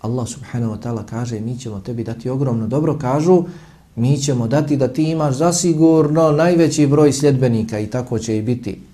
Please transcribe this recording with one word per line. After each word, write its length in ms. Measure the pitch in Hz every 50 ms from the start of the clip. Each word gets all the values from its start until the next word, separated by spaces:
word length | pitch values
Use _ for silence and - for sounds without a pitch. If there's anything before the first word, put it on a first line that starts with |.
Allah, 280 | - 113 123 127 113 -
subhanahu 460 | - - - - - 120 117 110 104
wa 40 | 95
ta'ala, 200 | - 120 117 107 95 -
kaže: 300 | 117 117 123 117 113 104
„Mi 180 | 110 120 127 131
ćemo 220 | - 113 104 95
tebi 240 | - 127 120 117 107
dati 260 | 113 110 113 - 127
ogromno 360 | 131 135 143 131 117 113 110
dobro”, 320 | 107 127 151 160 147 - 156
kažu: 460 | 127 123 135 156 160 180 185 170 - - - - - - - - _ _ _
„Mi 220 | 113 120 135 147 135
ćemo 300 | - 147 127 120 113 113
dati 280 | 139 156 151 143 143
da 120 | 135 131 123
ti 160 | - 156 156
imaš 320 | 160 165 160 151 143 127
zasigurno 920 | 127 165 175 170 - 185 170 160 151 160 160 160 160 151 147 151 165 160 156
najveći 540 | 147 156 165 180 175 170 165 139 151 151 147
broj 260 | 139 147 151 151 143
sljedbenika”, 680 | 131 139 151 143 131 123 131 120 113 110 110 - 110 104
i 80 | 107
tako 320 | 107 - 127 120 - 120 110
će 200 | 113 113 107 107
i 40 |
biti. 400 | 107 123 123 123 - 101 - - - -